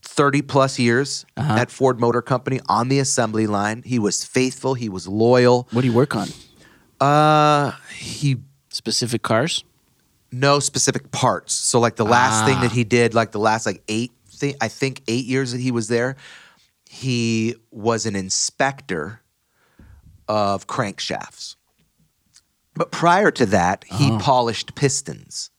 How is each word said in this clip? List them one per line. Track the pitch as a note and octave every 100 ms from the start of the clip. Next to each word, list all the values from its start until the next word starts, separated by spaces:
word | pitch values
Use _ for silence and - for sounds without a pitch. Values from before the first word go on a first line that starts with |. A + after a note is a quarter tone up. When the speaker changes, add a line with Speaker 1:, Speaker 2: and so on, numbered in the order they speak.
Speaker 1:
thirty | - - C#3+ C#3
plus | C#3 C3+ C3 C3
years | A#2+ A#2 C#3 - - -
Speaker 2:
Uh-huh. | D3+ A2
Speaker 1:
at | A#2+
Ford | - C3 A#2
Motor | A#2+ A#2+
Company | A#2 B2+ - C3 -
on | - B2
the | C#3
assembly | C3+ - A2+ A2 A2
line. | G#2 G#2 A2 A2+
He | B2
was | G#2 -
faithful. | - - C3 B2+ C3+
He | C3 A#2
was | F#2 E2+
loyal. | G2+ A#2 B2 B2 B2 B2
Speaker 2:
What | A#2
do | B2+
you |
work | A#2 D3 A#2
on? | G2+ - - _ - _ _ _
Speaker 1:
Uh, | C#3 D3 D3+ D3+ D3+ D3 C#3 - - -
he | - - D3 B2+ - _ _
Speaker 2:
Specific | - - - A#2 A#2
cars? | - A2+ D3+ - - _ _ _ _ _ _
Speaker 1:
No | B2 C#3 C#3+
specific | C#3 - - B2 -
parts. | - B2+ F#2 -
So, | - - B2
like, | A#2 -
the | G#2+
last | A#2+ B2 A2 A2
thing | C3
Speaker 2:
Ah. |
Speaker 1:
that | B2
he | A#2
did, | A#2 B2 A#2+ A2
like, | A2+
the | G#2
last, | A2 A2 A2+
like, | F#2+ -
eight, | G#2+ B2 _ _
thi-, | - C#3+ C#3
I | A2+
think | - C3+ B2+ -
eight | A#2 B2
years | B2+ C3+
that | B2
he | B2+
was | A#2+ G#2
there, | A#2 B2 C3+ - - - _ _ _ _
he | - C3 A#2+ A2+ A2+ A2 A#2+ _
was | A#2 G#2+ A2+ A2+
an | G2
inspector | F#2+ - - _ C3+ C#3 - F2 D2+ A2+ _ _ _ _ _ _ - - - - -
of | G#2+ G2+ G2 -
crankshafts. | - G#2+ F2+ - A#1 - - - - _ _ _ _ _ _ _ _ _ _ _ -
But | E3
prior | - E3 F3+ G3+
to | - A2
that, | G2 E2+ G2 -
he | F#2 A2
Speaker 2:
Oh. | A2
Speaker 1:
polished | G#2 B2+ A#2 G#2+ - -
pistons. | C#3+ - - C2 - - -